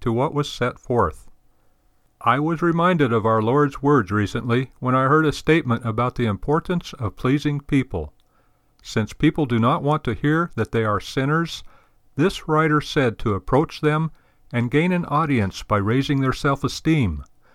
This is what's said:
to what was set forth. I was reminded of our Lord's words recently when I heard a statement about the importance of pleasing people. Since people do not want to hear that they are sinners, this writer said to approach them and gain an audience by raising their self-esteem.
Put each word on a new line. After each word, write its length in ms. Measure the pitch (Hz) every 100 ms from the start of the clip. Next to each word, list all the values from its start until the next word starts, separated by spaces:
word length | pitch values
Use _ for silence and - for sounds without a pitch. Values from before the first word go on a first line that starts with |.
to 100 | 123
what 220 | 117 151
was 180 | 147 143
set 260 | - 123 -
forth. 460 | - 120 87 - - - _ _ _ _ _ _ _ -
I 200 | 117 127
was 220 | 156 160
reminded 500 | 170 170 175 175 127
of 120 | 113
our 160 | 110 110
Lord's 400 | 110 139 143 -
words 300 | 139 147 92
recently 640 | 104 101 120 117 120 127 -
when 160 | 127 131
I 80 |
heard 200 | 135 156
a 60 | 156
statement 560 | - - 160 127 117 113
about 300 | 110 123 -
the 100 | 113
importance 680 | 98 - 160 - 175 -
of 200 | - 107
pleasing 460 | - 127 143 147 143
people. 520 | - 139 123 87 76 - _ _ _ _ _ _
Since 300 | - 120 107
people 340 | - 151 165 135
do 140 | 117
not 240 | 117 165
want 180 | 139 151
to 120 | -
hear 360 | - 147 160 170 -
that 160 | 107
they 120 | 117
are 140 | 110 101
sinners, 640 | - 139 135 160 165 - - - _ _ _ -
this 320 | 180 - -
writer 320 | 156 160 151
said 400 | - 156 127 104
to 140 | 110
approach 460 | 98 - 139 160 -
them 300 | 151 156 160 - _ _ -
and 160 | 120 120
gain 220 | 143 175
an 140 | 180
audience 580 | - 147 160 127 98 -
by 140 | - 104
raising 440 | 101 127 135 139
their 120 | 135
self-esteem. 880 | - 147 139 - - 160 160 101 73 - _ _